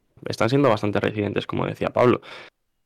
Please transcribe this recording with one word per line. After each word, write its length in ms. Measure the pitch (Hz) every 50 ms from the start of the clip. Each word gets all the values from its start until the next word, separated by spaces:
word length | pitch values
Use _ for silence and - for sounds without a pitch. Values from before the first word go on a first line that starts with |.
| _ _ _ _ -
están 220 | - 110 - 107 113
siendo 180 | 131 139 143 131
bastante 300 | 107 104 - 107 101 104
reincidentes, 460 | 101 104 107 107 104 98 101 98 -
como 200 | - - 98 92
decía 240 | 95 - - - 90
Pablo. 300 | - - 120 123 110 - - - - - - - _ _ _ _ _ _ _